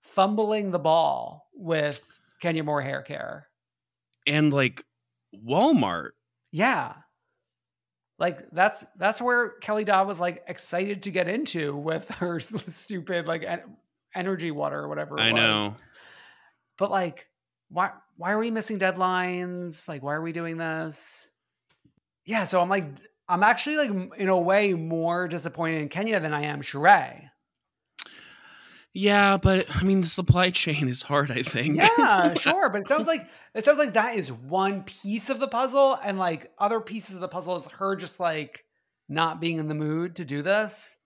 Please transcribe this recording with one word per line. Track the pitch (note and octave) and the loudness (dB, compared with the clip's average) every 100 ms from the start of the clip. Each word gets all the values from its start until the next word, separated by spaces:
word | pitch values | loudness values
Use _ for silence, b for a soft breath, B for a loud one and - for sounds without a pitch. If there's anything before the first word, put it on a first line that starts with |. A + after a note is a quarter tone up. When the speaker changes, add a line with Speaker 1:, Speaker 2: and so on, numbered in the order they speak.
Speaker 1:
fumbling | - - G3 G#3 G#3+ G#3+ G3+ | -4 2 2 2 0 0 0
the | F3 | 0
ball | D#3 E3 D3 C3+ - - _ | 2 4 4 0 -6 -14 _
with | D4+ E3+ D#3 D3 C#3+ - - _ _ | -12 -2 0 0 -4 -14 -20 _ _
Kenya | F3 D#3+ | -2 -2
Moore | D3+ D3 | -2 -2
hair | C3+ C#3 | -2 -6
care. | - D3 - - - _ _ _ _ _ _ _ - | -8 -10 -10 -12 -18 _ _ _ _ _ _ _ 0
Speaker 2:
And, | D3+ D3+ | 2 4
like, | C#3+ B2+ - - _ _ _ _ | 2 0 -2 -20 _ _ _ _
Walmart. | G2+ A2+ D3+ C4+ C#4 G#2 E2+ C2 _ _ _ _ | -18 -2 2 4 4 2 -2 -8 _ _ _ _
Speaker 1:
Yeah. | D3+ A#3 G#3 B2+ - _ _ _ _ _ _ _ _ _ _ _ _ | 0 2 2 -4 -12 _ _ _ _ _ _ _ _ _ _ _ _
Like, | E3+ - - | -4 -4 -10
that's, | D#3+ F#3 - - - | 2 2 2 -18 -2
that's | F#3+ A3 | -2 0
where | B3 B3 A3+ - | 0 0 0 -6
Kelly | - G#3+ | -4 -2
Dodd | G#3+ F#3+ G3 | 2 2 2
was, | F3 | 0
like, | F3 F3 - | -4 -4 -12
excited | D#3+ - F3 G3 G3+ | -12 -6 -4 -4 -6
to | G3+ | -4
get | F#3 E3+ | -2 -2
into | A3 D4+ F3 D3 C#3+ | -2 -4 -4 -4 -6
with | D3+ D#3+ - | -6 -6 -8
<laughs> | - | -6
her | F3 E3+ | -4 -4
s-, | - G#3+ - | -6 -10 -10
stupid, | - - G3 - F3 E3 | -12 -10 -10 -4 -4 -2
like, | E3 | -6
en-, | F3+ E3+ - - _ _ _ | -4 -8 -10 -20 _ _ _
energy | F#3 F3+ F#3 E3 | -6 -4 -4 -4
water | D3 D3 D3 | -4 -4 -4
or | D3 | -8
whatever | D3+ D3+ D3+ | -8 -6 -2
it | |
Speaker 2:
I | A2+ | 0
Speaker 1:
was. | A2+ | 2
Speaker 2:
know. | A2+ G#2+ G#2 G#2 b b b b b b b b _ - | 2 2 -2 -6 b b b b b b b b _ -6
Speaker 1:
But, | G3 | -2
like, | G3 F3+ - - _ _ _ _ | -2 -4 -8 -20 _ _ _ _
why, | E3 F#3+ - _ _ | -4 -4 -4 _ _
why | F3 | -2
are | G#3+ | -2
we | A#3 | 0
missing | A3 G#3+ G#3 | -4 -4 0
deadlines? | F#3+ F3+ F#3 F#3 F3+ F3+ F3+ F3+ F3 D#3 - | 0 2 0 2 -2 -4 -6 -6 -8 -10 -12
Like, | D3 | -8
why | C#3 | -4
are | D3+ | -4
we | E3 | -4
doing | E3 E3 E3 | -6 -8 -6
this? | E3 D#3+ D#3+ D3+ - - - _ _ _ _ _ _ _ _ _ - | -6 -6 -8 -10 -16 -18 -20 _ _ _ _ _ _ _ _ _ -4
Yeah, | A3 | -2
so | F3+ F#3 | 2 2
I'm, | F3 | 2
like, | G3 D3+ C#3 - _ - | 0 -2 -12 -20 _ -4
I'm | F3+ | 4
actually, | G#3 A#3+ D4 D4+ | 6 4 0 0
like, | C4+ | 0
m-, | G3 F3+ - | -2 -6 -4
in | F#3+ | 2
a | F#3 | 2
way | F3 G3 G#3 | 4 4 4
more | F3 D#3+ E3 E3 F3 F3+ | 0 -2 -2 -2 -2 -4
disappointed | E3 E3 - E3 D#3+ | -6 -8 -4 -2 -2
in | D3 | -4
Kenya | F3 A3 G#3 | -4 -2 0
than | D#3 | 0
I | D3+ | -2
am | D3 C#3+ | -2 -6
Sheree. | B2+ C#3 E3 F#3+ C3 - - _ _ _ _ _ _ - B B B B B B B B B | -8 4 8 8 6 -12 -20 _ _ _ _ _ _ -16 B B B B B B B B B
Speaker 2:
Yeah, | F#3+ G3+ G3+ G3+ G3 | 0 4 6 6 6
but, | F#3+ F#3+ - - | 4 4 2 0
I | |
mean, | F#3+ G3 | 4 4
the | E3+ | 2
supply | - F3+ F3 F#3 | 0 4 6 6
chain | F3+ - D3 C3+ | 2 0 0 0
is | B2 | -2
hard, | - C#3+ C#3+ | 0 0 2
I | A#2+ | -2
think. | - - D3 D#4 | -2 -2 0 4
<laughs> | G4+ A#4 | 4 6
Speaker 1:
Yeah, | A4 G3 E3+ | 6 6 4
sure, | E3+ - F4+ D4 | 2 0 2 2
but | G3+ | 0
it | G3 | 0
sounds | D4+ E4 | 0 2
like, | D#4 - B B | -2 -4 B B
it | A3 | 0
sounds | A3+ D4 | 4 4
like | C#4+ | 4
that | G#3 A3+ A3+ | 2 2 -2
is | C3+ | -6
one | A#2 C3 F3+ F#3+ G3 | -10 -2 2 2 0
piece | F#3+ - G3+ A3 - | -8 -10 -6 -4 -4
of | A#3 | -4
the | C4+ | -2
puzzle, | A#3 B3+ C4+ C4+ B3+ | 0 2 6 4 4
and, | G3+ F#3+ | -2 -2
like, | F3+ D#3+ - _ | -2 -2 -10 _
other | G#3 A3+ | 0 0
pieces | A3 G#3+ - | -4 -12 -12
of | F#3+ | -10
the | F#3 | -8
puzzle | F3+ E3+ F3 | -8 -4 -6
is | - - | -6 -6
her | G3 | -4
just, | F#3+ F3+ - | -2 -6 -2
like, | F3 D#3 C#3 - _ _ _ _ - | -2 -2 -6 -14 _ _ _ _ -6
not | D3 E3 D#3+ | -2 -2 0
being | E3 E3 | -2 -2
in | D3+ | -2
the | D3+ | -2
mood | D3+ D#3 F3 E3+ | -2 -2 -4 -8
to | |
do | D3 C#3+ | -6 -4
this. | D#3 G#3 G#3+ - - - | 0 0 0 -8 -18 -20